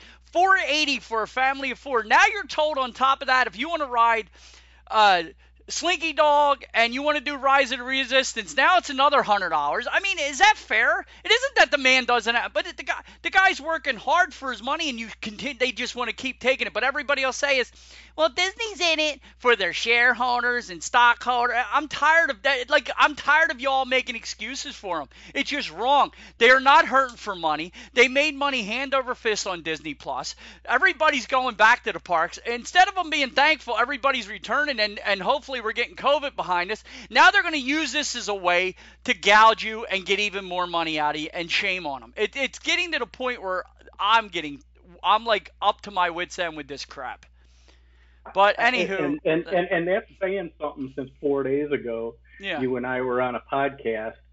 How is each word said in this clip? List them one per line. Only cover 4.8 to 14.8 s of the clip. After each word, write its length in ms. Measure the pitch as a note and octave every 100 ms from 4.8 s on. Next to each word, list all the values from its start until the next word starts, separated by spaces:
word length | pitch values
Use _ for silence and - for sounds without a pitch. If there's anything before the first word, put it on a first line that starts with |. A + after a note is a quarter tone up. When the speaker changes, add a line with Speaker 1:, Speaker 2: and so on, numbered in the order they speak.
| -
Speaker 1:
uh, 320 | F#3+ G#3+ F3+ D#3+ - _ _ -
Slinky 460 | - D#4+ F4+ E4
Dog 500 | D4 D4+ D4 D4 C4+ -
and 220 | G#3 A#3 B3
you 80 |
wanna 180 | D4 D4
do 140 | C4+ C#4+
Rise 340 | C4+ C#4 C4+
of 60 | B3+
the 60 |
Resistance, 720 | B3 C4+ C4 C4 C4 - F#3 C#4+
now 200 | D4+ F4+
it's 120 | -
another 320 | C4+ C#4+ C#4
hundred 280 | G#3 G3+ F3+
dollars. 380 | D#3+ C#3+ F3 A#3+
I 80 | D4+
mean, 180 | G4 F#4
is 220 | C#4+ C#4
that 160 | G4+ G#4+
fair? 480 | - A3 B3 F4+ - -
It 80 | F4
isn't 240 | A4+ C5+ -
that 120 | D#4
the 80 | D4
man 280 | C4 C4 B3
doesn't 280 | A#3+ A3+
have, 200 | A#3 G3
but 120 | D4+ F4 D#4+
the 80 |
guy, 160 | C#4 C4+ - -
the 80 | E4
guy's 320 | F#4+ F#4+ D4+
working 340 | C#4+ D#4+ D4 A3+
hard 380 | - D#4+ F4+
for 160 | - C4+
his 120 | A3+
money, 260 | A#3 D#4